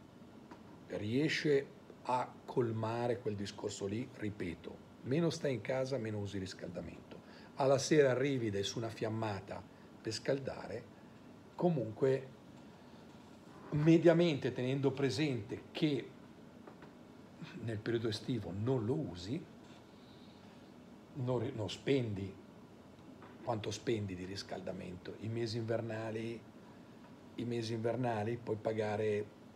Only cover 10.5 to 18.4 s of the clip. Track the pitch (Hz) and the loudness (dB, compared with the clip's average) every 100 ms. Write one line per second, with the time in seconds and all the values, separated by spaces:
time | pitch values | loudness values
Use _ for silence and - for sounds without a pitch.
10.5 | - - 110 - - - - - - - | -6 -8 -8 -10 -18 -20 -20 -20 -20 -12
11.5 | - 175 151 110 104 135 131 - - - | 2 4 4 0 2 4 4 0 -14 -18
12.5 | - - - - - - - - - - | -20 -20 -20 -20 -20 -18 -18 -20 -20 -18
13.5 | - - 147 160 165 165 165 175 135 131 | -16 -2 4 10 10 10 10 8 4 0
14.5 | - 127 139 135 135 135 107 151 120 104 | 0 2 4 2 4 2 2 2 0 -4
15.5 | - - - 156 131 - - - - - | -8 -8 2 2 2 -2 -12 -18 -20 -20
16.5 | - - - - - - - - - - | -18 -18 -18 -18 -18 -20 -20 -18 -16 -14
17.5 | - 113 107 120 117 113 104 - 120 | -8 -6 -4 0 0 0 -2 -2 -2